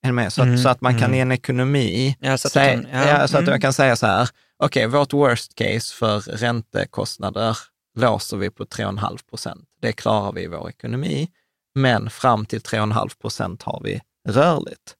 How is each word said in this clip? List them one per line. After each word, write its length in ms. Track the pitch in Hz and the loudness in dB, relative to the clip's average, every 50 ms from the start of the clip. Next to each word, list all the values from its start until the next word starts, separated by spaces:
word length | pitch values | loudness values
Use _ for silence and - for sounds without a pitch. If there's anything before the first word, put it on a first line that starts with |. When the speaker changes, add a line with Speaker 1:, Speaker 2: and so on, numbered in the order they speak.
| - | 0
Speaker 1:
Är 40 | 131 | 0
ni 60 | 123 | 0
med? 200 | 123 117 98 - | 0 0 -2 2
Så 80 | - | 2
att, 40 | 127 127 | 4 4
Speaker 2:
Mm, 100 | 123 123 | 4 4
Speaker 1:
så 120 | 127 135 | 4 2
att 120 | 123 - | 2 2
man 120 | - 127 123 | 2 2 2
kan 100 | 117 110 | 4 2
Speaker 2:
mm. 100 | 110 131 | 2 2
Speaker 1:
i 60 | 131 | 2
en 120 | 131 127 | 2 2
ekonomi 840 | 131 123 - - 131 123 127 131 143 143 123 104 85 110 127 135 139 _ | 0 -2 -2 -2 0 0 2 2 2 2 0 0 0 0 0 0 -2 _
Speaker 2:
Ja, 180 | - 135 135 127 | -2 -2 -2 0
så 100 | - 139 | -2 0
att 40 | |
Speaker 1:
säga, 260 | - 143 139 139 127 120 | 2 4 4 4 4 2
Speaker 2:
du 60 | 120 | -2
kan, 80 | - | -4
ja, 160 | 131 127 135 143 | -2 0 2 4
Speaker 1:
ja, 200 | 147 143 139 127 | 4 4 4 4
så 100 | - 143 | 2 2
att 40 | |
Speaker 2:
mm. 100 | 135 - | 2 2
Speaker 1:
jag 100 | 139 135 | 0 2
kan 120 | - 135 135 | 2 0 2
säga 220 | - 139 135 117 | 4 4 4 4
så 100 | - - 107 | 4 2 2
här, 220 | 95 98 120 123 _ _ _ _ _ _ | 2 2 0 0 _ _ _ _ _ _
okej, 300 | 156 143 - 131 117 110 | -2 0 2 0 0 2
vårt 260 | 127 143 143 135 - | 2 2 2 2 2
worst 420 | 143 147 131 120 113 - - _ | 2 4 4 2 0 -4 -10 _
case 400 | - 110 101 - 117 - - - | -4 -2 -2 -2 -2 -4 -6 -6
för 240 | - 117 110 104 104 | -2 0 0 0 0
räntekostnader 1400 | 101 - 101 107 117 120 120 117 110 _ - 95 92 - - - 98 - - - - 95 98 104 113 113 110 - - _ _ _ _ _ _ 120 | -2 -6 -6 -4 -2 -2 -2 -2 -6 _ -4 -4 -4 -4 -4 -6 -6 -6 -6 -8 -8 -6 -4 -2 -2 -2 -2 -4 -8 _ _ _ _ _ _ 0
låser 400 | 117 120 107 104 - - - 101 | 0 0 0 0 -4 -6 -6 -4
vi 120 | 98 98 | -4 -6
på 160 | - _ 104 | -6 _ -14
tre 200 | _ - - 107 | _ -8 -6 -6
och 60 | 101 | -4
en 60 | 98 101 | -4 -4
halv 200 | 104 101 - - - _ | -6 -6 -6 -10 -16 _
procent. 360 | - 113 - - - 90 - _ _ _ | -16 -12 -12 -12 -12 -14 -20 _ _ _
Det 100 | - 120 104 | -6 -6 -6
klarar 380 | - - 113 107 107 101 101 | -2 -2 0 0 0 0 -2
vi 100 | 104 - 90 | -6 -8 -8
i 40 | 85 | -8
vår 220 | 85 78 82 85 | -10 -10 -12 -12
ekonomi, 600 | - _ - 117 117 127 147 180 147 139 156 175 _ _ _ _ _ _ _ _ _ | -14 _ -10 -8 -6 -6 -4 -4 -4 -4 -6 -6 _ _ _ _ _ _ _ _ _
men 340 | 135 135 131 120 107 107 110 | 0 2 2 2 2 0 -4
fram 360 | - - - 127 117 107 107 | -8 0 2 2 2 2 -2
till 160 | - - 113 | -6 -8 -10
tre 180 | - - - 110 | -6 -4 -2 -2
och 40 | 107 | 0
en 80 | 107 | 0
halv 180 | 104 107 101 98 - _ | 0 -2 -2 -4 -10 _
procent 420 | - 107 - - 104 95 90 104 - | -10 -10 -6 -4 -6 -6 -6 -10 -10
har 180 | - - - - | -10 -10 -8 -6
vi 180 | - 95 - - _ _ _ _ - | -8 -8 -8 -10 _ _ _ _ 0
rörligt. 680 | 101 123 143 175 165 147 - - - _ _ - - _ | 2 4 4 4 4 0 -2 -8 -12 _ _ -20 -20 _